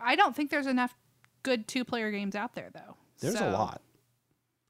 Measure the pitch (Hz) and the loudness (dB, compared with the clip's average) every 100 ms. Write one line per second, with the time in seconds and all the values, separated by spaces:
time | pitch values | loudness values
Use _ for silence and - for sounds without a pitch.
0 | 233 269 415 247 294 302 269 254 247 - | 2 4 4 4 0 0 2 2 0 -4
1 | _ _ _ _ 262 247 220 254 247 233 | _ _ _ _ -2 0 0 -4 -2 -2
2 | 214 202 202 202 214 - 101 165 - - | -2 -2 -4 -4 -6 -8 -14 -16 -20 -20
3 | _ - 135 214 147 98 107 - _ _ | _ -6 -2 0 0 2 0 -4 _ _
4 | _ _ _ _ _ _ _ | _ _ _ _ _ _ _